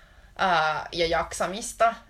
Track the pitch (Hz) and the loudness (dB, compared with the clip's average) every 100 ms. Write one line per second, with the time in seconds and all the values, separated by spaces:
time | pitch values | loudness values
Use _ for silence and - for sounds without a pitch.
0 | - - - - 185 165 156 151 - 165 | -20 -20 -14 -2 2 4 2 0 -4 -2
1 | 165 165 165 - 175 202 240 - 226 220 | 0 0 -2 -4 -4 -4 -8 2 2 2